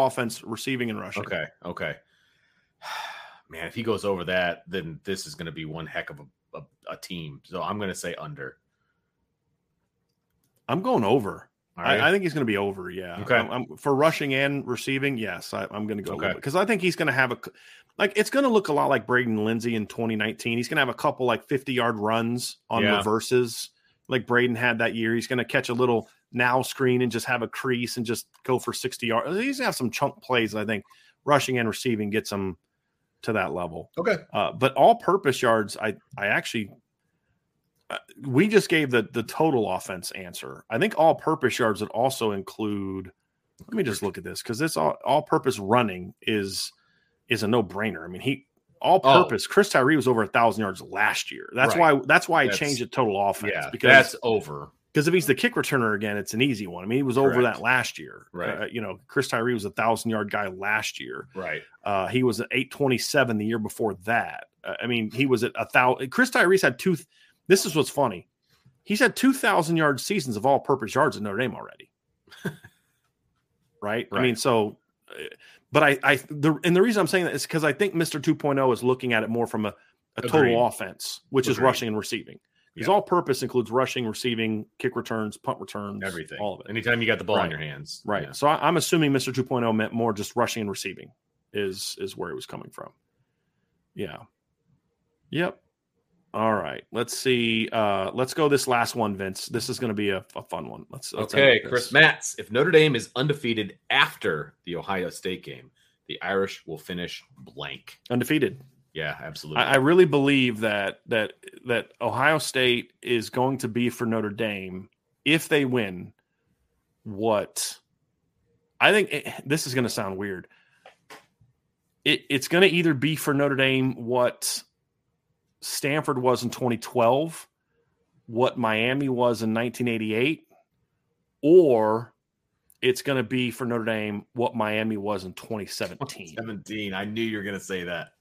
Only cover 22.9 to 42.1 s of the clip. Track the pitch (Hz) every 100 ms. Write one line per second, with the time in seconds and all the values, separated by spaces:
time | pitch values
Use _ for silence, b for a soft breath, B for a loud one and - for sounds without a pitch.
22.9 | 104 104 110 - 123 120 - - _ _
23.9 | _ - 127 110 120 123 113 123 113 113
24.9 | 113 113 117 113 123 113 139 123 120 123
25.9 | 113 - b _ 123 123 131 117 - 127
26.9 | 123 123 110 131 123 113 - 127 120 120
27.9 | 127 113 110 - _ - 127 - - 127
28.9 | - 117 113 135 190 262 269 233 156 120
29.9 | - 139 - - 123 110 107 107 104 -
30.9 | b b b 139 143 131 127 113 - 127
31.9 | 107 104 107 - 101 95 87 _ _ _
32.9 | _ _ _ - 107 90 85 85 82 -
33.9 | 165 180 190 - 104 95 110 135 135 165
34.9 | 226 - 196 139 127 120 110 104 - 110
35.9 | 95 _ - 101 147 - 120 98 - _
36.9 | _ _ _ _ _ _ _ _ _ -
37.9 | - - - 139 127 208 208 - 160 139
38.9 | 120 101 120 117 - 160 127 98 92 -
39.9 | 90 - 95 90 - 65 73 - 117 214
40.9 | 180 160 151 156 156 127 - 113 98 104
41.9 | 110 131